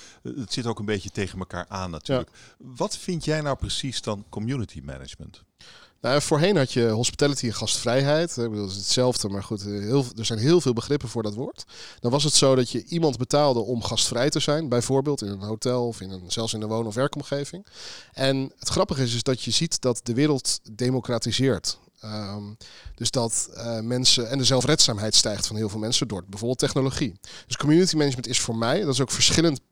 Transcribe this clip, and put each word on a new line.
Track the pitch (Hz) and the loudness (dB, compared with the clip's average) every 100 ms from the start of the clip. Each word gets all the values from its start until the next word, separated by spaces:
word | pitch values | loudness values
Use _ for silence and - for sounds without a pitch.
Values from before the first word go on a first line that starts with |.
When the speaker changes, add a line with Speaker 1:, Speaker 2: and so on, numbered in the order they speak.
| - - | -20 -16
Speaker 1:
eh, | 123 135 | -12 -10
het | 104 | -6
zit | - 120 | -6 -4
ook | 110 | -4
een | 104 | -4
beetje | 101 95 | -4 -4
tegen | - 95 95 | -6 -6 -6
elkaar | 92 90 - | -8 -8 -8
aan | 98 92 | -6 -6
natuurlijk. | 78 - 127 - | -6 -2 -2 -4
Speaker 2:
Ja. | - - - 131 127 | -12 -20 -20 -14 -6
Speaker 1:
Wat | 202 - | -6 -6
vind | - 170 - | -6 -4 -2
jij | 156 | -2
nou | 147 131 | -2 -4
precies | 101 - 139 - | -4 -4 -4 -6
dan | - 101 - | -4 -6 -8
community | 104 110 135 98 73 | -8 -4 -4 -6 -8
management? | 69 67 67 - 73 - _ _ - - - _ | -12 -12 -14 -16 -18 -20 _ _ -20 -20 -20 _
Speaker 2:
Nou, | 123 143 | 0 2
voorheen | - 147 180 185 | 4 4 6 4
had | 127 | 2
je | 123 117 | 2 2
hospitality | 107 123 - 143 139 123 | 2 0 2 2 2 -2
en | |
gastvrijheid. | 98 110 - 120 127 139 151 170 123 | -2 -2 -2 2 2 4 2 0 -2
Ik | 117 | -2
bedoel, | 104 | -2
het | 98 | -4
is | 98 | -4
hetzelfde, | 95 127 127 117 104 | 0 2 4 2 -2
maar | 98 | -4
goed, | 98 104 | -4 -6
eh, | 101 | -4
heel, | 101 104 139 123 107 | -4 2 2 2 -2
er | 107 | -4
zijn | 113 | 0
heel | 131 175 | 4 4
veel | 131 | 4
begrippen | 117 - 143 117 | 0 0 -2 -2
voor | 117 | -4
dat | 104 104 | -4 -4
woord. | 151 - - - - - | -8 -10 -16 -18 -20 -6
Dan | 120 | 0
was | 139 | 2
het | 147 | 4
zo | - 139 131 | 6 6 6
dat | 123 | 4
je | 117 - | -2 -4
iemand | 170 160 117 | 0 2 2
betaalde | 127 147 147 120 | 0 4 4 2
om | 107 117 | 0 -2
gastvrij | - 113 - 117 143 | -2 0 0 2 2
te | 156 | 2
zijn, | 147 147 151 | 0 0 0
bijvoorbeeld | 120 117 135 143 143 | 0 2 2 2 -2
in | 101 | -4
een | 98 | -6
hotel | 104 110 123 123 120 | -6 -4 -2 0 -2
of | 110 | -4
in | 95 | -10
een, | 95 87 | -12 -6
zelfs | 113 113 | -4 -2
in | 110 | -4
een | 107 | -2
woon- | 113 113 | -2 -2
of | 120 | -2
werkomgeving. | 139 143 - 143 143 180 - - - - - | -2 -2 -6 -6 -6 -10 -16 -18 -16 -16 -14
En | - 135 135 135 - | -2 0 0 -2 -6
het | - | -2
grappige | - 185 139 | 0 2 0
is, | 123 117 | 0 0
is | |
dat | 131 127 | 0 -2
je | - | 0
ziet | - 165 - | 0 0 0
dat | 123 120 | 0 0
de | - | -2
wereld | 117 151 139 - - - | 2 2 2 -2 -4 -6
democratiseert. | 107 123 127 - 117 120 110 131 92 - - _ _ | -4 0 0 0 -2 0 2 2 0 -2 -8 _ _
Ehm, | 107 107 98 104 104 110 - - - - | -12 -10 -8 -8 -10 -14 -20 -20 -16 -6
dus | 120 | -2
dat, | 131 113 - - | 0 0 -2 -4
eh, | - 117 113 | -8 -8 -6
mensen, | 113 123 127 - 113 | -2 2 4 4 2
en | 135 | 0
de | |
zelfredzaamheid | 120 131 120 156 - 104 110 - | 4 4 4 4 4 2 2 4
stijgt | 113 101 - | 2 0 -4
van | 107 | -2
heel | 107 | -4
veel | 110 | -4
mensen | 110 - 120 | -2 0 -2
door | 98 98 | -6 -10
bijvoorbeeld | 98 117 127 | -6 -4 0
technologie. | 139 143 131 - 131 - - - - | 0 2 0 0 -4 -6 -18 -20 -10
Dus | - | -2
community | 143 165 185 156 | 6 6 6 4
management | 143 127 117 | 2 0 -2
is | 123 | -2
voor | - 113 | 0 0
mij, | 117 170 | 2 2
dat | 165 | 2
is | 127 | 0
ook | 131 | 0
verschillend | - - - 165 131 _ | 2 2 4 4 2 _